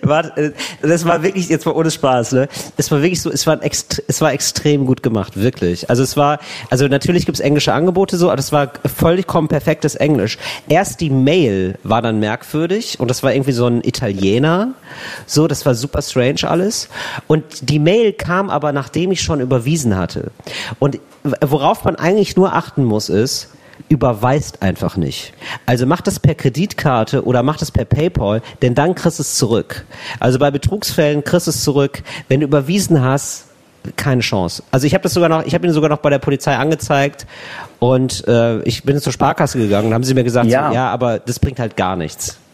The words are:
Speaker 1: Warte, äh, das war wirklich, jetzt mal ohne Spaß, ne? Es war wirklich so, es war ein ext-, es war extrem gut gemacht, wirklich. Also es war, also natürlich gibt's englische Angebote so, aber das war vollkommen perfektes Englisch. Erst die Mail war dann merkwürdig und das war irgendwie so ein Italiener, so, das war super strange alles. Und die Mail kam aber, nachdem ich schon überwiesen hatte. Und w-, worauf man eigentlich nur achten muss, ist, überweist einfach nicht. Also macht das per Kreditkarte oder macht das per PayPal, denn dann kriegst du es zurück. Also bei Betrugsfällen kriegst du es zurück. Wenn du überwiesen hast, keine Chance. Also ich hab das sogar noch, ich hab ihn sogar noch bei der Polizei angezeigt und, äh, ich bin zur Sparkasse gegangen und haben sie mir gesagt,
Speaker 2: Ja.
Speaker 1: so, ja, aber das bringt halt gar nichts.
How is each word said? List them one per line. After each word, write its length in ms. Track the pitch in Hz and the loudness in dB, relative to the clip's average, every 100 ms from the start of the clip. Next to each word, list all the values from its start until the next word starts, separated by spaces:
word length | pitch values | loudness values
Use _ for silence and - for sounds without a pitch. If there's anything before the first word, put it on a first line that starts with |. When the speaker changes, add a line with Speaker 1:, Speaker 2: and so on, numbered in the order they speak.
Speaker 1:
Warte, 380 | - 151 160 - | 2 2 0 -2
äh, 100 | 151 147 - - | -4 -4 -12 -4
das 240 | 151 165 170 | 0 2 2
war 180 | 170 | 2
wirklich, 260 | 160 190 175 | 0 -2 -2
jetzt 160 | 156 - | -2 0
mal 80 | |
ohne 180 | 147 160 | 0 0
Spaß, 400 | - 135 127 113 | 0 2 2 2
ne? 140 | 127 139 - - - | 0 0 -4 -12 -4
Es 140 | - | 0
war 100 | 151 | 2
wirklich 200 | 160 180 | 2 0
so, 80 | 165 | -4
es 140 | - - | -2 0
war 80 | 156 | 0
ein 60 | |
ext-, 400 | 147 - - - - | 0 -6 -6 -8 -4
es 140 | - | 0
war 100 | 156 | 0
extrem 540 | 135 - - 151 147 131 | 0 -4 -2 2 2 2
gut 180 | 127 | 0
gemacht, 380 | 127 110 95 - | 0 -2 -4 0
wirklich. 480 | 113 - 90 87 - | -2 0 -2 -2 0
Also 140 | 120 | 0
es 120 | 131 - | 2 2
war, 240 | 143 147 - - - | 2 0 -6 -16 -4
also 180 | 127 139 | 0 2
natürlich 380 | 139 - 170 135 | 2 2 0 0
gibt's 140 | 139 | -2
englische 320 | 143 147 147 | 2 2 2
Angebote 420 | 120 175 180 190 185 | 2 2 2 0 2
so, 100 | 170 | 2
aber 100 | - | 2
das 140 | 135 | 0
war 200 | 147 143 - 139 | 0 0 -4 -8
vollkommen 640 | - 170 180 185 - 151 | 0 2 2 0 0 0
perfektes 480 | 151 - - 151 - | -2 0 0 -2 0
Englisch. 420 | 151 147 101 - - - - | 2 2 0 -4 -10 -12 0
Erst 320 | 156 196 - | 2 2 -4
die 80 | 160 | -2
Mail 680 | 131 131 180 139 95 92 95 | 2 4 4 2 2 -2 -4
war 180 | 98 110 | 0 0
dann 180 | 117 107 | 2 0
merkwürdig 800 | 107 113 - 151 170 196 233 - | 0 -4 -4 -4 -2 -2 -4 -6
und 100 | 120 | -4
das 120 | 127 | 0
war 100 | 135 | 0
irgendwie 180 | 123 135 | 0 0
so 140 | 120 123 | 0 2
ein 140 | 120 | 0
Italiener, 840 | - - 117 98 95 113 151 175 233 262 - - - - - | -2 -4 -4 0 0 2 2 2 -2 -6 -16 -16 -14 -14 -4
so, 220 | 143 156 | 0 2
das 180 | 143 147 | 2 0
war 100 | 120 | 0
super 260 | 139 - | -2 -6
strange 400 | - 135 123 135 - | -4 0 0 0 -2
alles. 400 | 165 190 233 - - - - - | 0 0 -4 -8 -12 -10 -12 0
Und 420 | 156 151 - 127 | 0 0 -10 -2
die 100 | 151 | 2
Mail 340 | 151 214 226 | 4 4 2
kam 360 | 196 - 175 196 | 0 -2 -2 0
aber, 220 | 147 151 | -2 -2
nachdem 400 | 143 135 156 185 | -4 -4 -4 -2
ich 100 | 185 | -2
schon 200 | - 156 | -2 -2
überwiesen 560 | 127 131 113 165 127 95 | 0 0 0 0 0 0
hatte. 340 | 87 - - - - - - 110 | -2 -6 -10 -12 -14 -12 -12 -2
Und 220 | 139 135 - - | -2 -2 -12 -8
w-, 120 | 143 127 139 | -6 -2 0
worauf 380 | 147 147 170 | 2 2 0
man 120 | - 170 | -2 -2
eigentlich 400 | 160 208 196 - | 0 2 2 2
nur 160 | 185 | 2
achten 320 | - - - 127 | 2 -4 -2 0
muss, 240 | 104 - | 0 0
ist, 400 | 92 127 - - - - - - | 0 0 -2 -10 -20 -20 -20 0
überweist 720 | 147 135 110 123 147 - - | 2 2 2 0 0 -2 -4
einfach 360 | 95 85 90 - | -4 -2 -4 -2
nicht. 360 | 73 - - - - - - | -4 -4 -14 -16 -14 -10 -2
Also 220 | 123 127 | 0 2
macht 180 | 175 - | 0 0
das 140 | 190 | 2
per 160 | - 156 | 2 2
Kreditkarte 880 | 135 120 202 - 151 123 110 139 - | -2 0 -4 -2 0 0 0 0 2
oder 160 | 123 | 2
macht 180 | 127 151 | 2 -2
das 100 | - | -2
per 140 | - 117 | -2 0
PayPal, 560 | - 165 - 104 110 - - | 0 0 0 0 -2 -4 -2
denn 140 | 127 123 | 0 2
dann 180 | 156 | 0
kriegst 240 | 180 170 - | 2 -2 -2
du 40 | |
es 120 | 143 - | -4 0
zurück. 500 | 113 110 - - - - - - | 2 0 -2 -12 -16 -18 -14 -2
Also 180 | 120 127 | 0 2
bei 140 | 143 | 2
Betrugsfällen 720 | 139 - 214 - - 151 147 | 2 -2 -2 -4 0 2 2
kriegst 240 | 147 180 175 | 0 0 0
du 40 | |
es 120 | 151 | -2
zurück. 400 | - 139 139 - - - - | 0 2 0 -2 -14 -16 -2
Wenn 140 | 131 | 0
du 40 | 147 | 2
überwiesen 560 | 147 135 196 - 160 | 0 2 -2 2 2
hast, 440 | 127 139 - - - _ _ _ - - | 4 0 -2 -12 -16 _ _ _ -14 -6
keine 260 | 147 127 | 0 0
Chance. 400 | 110 104 87 - - | 0 0 -2 -6 -4
Also 160 | 135 143 | 0 2
ich 80 | |
hab 80 | 185 | 0
das 120 | 185 | 0
sogar 160 | 180 170 | 2 2
noch, 140 | 160 156 | 2 0
ich 100 | 170 | 0
hab 80 | |
ihn 80 | 175 | 2
sogar 180 | 156 151 | 2 2
noch 100 | 147 | 2
bei 100 | 151 | 2
der 80 | 139 | 2
Polizei 360 | 143 139 - 127 | 0 0 0 0
angezeigt 720 | 143 156 - 143 143 - - - - - - - | 0 -2 2 2 2 -2 -18 -18 -16 -16 -16 -2
und, 480 | 120 127 127 - - | 2 4 2 -2 2
äh, 340 | 117 117 113 | 2 4 0
ich 200 | - 120 | -2 -4
bin 160 | - 143 | 0 0
zur 140 | 139 | -2
Sparkasse 440 | - 139 - 151 127 | 0 0 2 0 0
gegangen 300 | 107 101 110 | 2 2 2
und 60 | |
haben 100 | 113 | 0
sie 100 | 127 | 2
mir 120 | 131 120 | 2 2
gesagt, 220 | 120 117 | 2 4
Speaker 2:
Ja. 200 | 127 147 | 2 2
Speaker 1:
so, 80 | - | 0
ja, 140 | 127 | 0
aber 260 | 117 120 110 | 0 0 -2
das 200 | - 120 | -4 -2
bringt 200 | - 131 | -2 -2
halt 160 | 113 - | -6 -2
gar 180 | 92 92 | -2 -2
nichts. 420 | 78 - - - _ | -6 -8 -12 -12 _